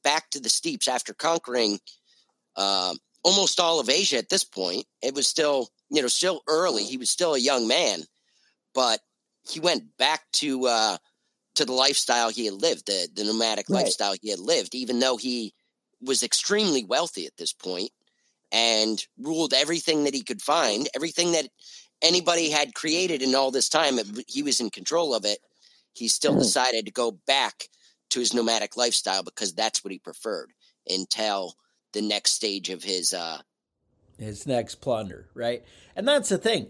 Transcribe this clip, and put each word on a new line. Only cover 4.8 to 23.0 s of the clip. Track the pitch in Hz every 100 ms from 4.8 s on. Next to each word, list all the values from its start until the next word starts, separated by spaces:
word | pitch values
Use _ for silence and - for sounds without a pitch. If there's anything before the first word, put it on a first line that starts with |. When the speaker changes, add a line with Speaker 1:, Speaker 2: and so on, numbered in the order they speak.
| - _
Speaker 1:
It | 127
was | 139 123
still, | - 151 139 117 _ _
you | 147
know, | 123
still | - 180 170 -
early. | 156 180 117 101
He | 131
was | 117
still | - 175 139
a |
young | 127 131 113
man, | 147 147 90 76 _ _ _ _ _ _
but | - 123 110 - _ _ _ -
he | 160
went | 170 143 113 -
back | 156 156 - -
to, | 147 131 127
uh, | 117 110 90 - _ _ _ _
to | -
the | 135
lifestyle | 127 139 139 - 120 117
he | 110
had | 110 98
lived, | 160 95 -
the, | 95 87
the | -
nomadic | 104 113 113 104 -
Speaker 2:
Right. | -
Speaker 1:
lifestyle | - - 101 95
he | 107
had | 92
lived, | 104 156 95 127
even | 123 123
though | 131 120
he | 127 123 107 - _ _ _ _
was | 127 131
extremely | - - - 208 202 139
wealthy | 98 131 170 - 78
at | -
this | 82
point | - 90 90 107 - _ _ _ _ _
and | 110 117 110 110 104 - -
ruled | 135 160 151
everything | 131 147 170 165 156
that | 143
he | 135
could | - 110
find, | - 160 131 104 143
everything | 135 165 160 175
that | 165 135 _ - - - _
anybody | 165 180 170 170 160
had | 147 147 -
created | 160 160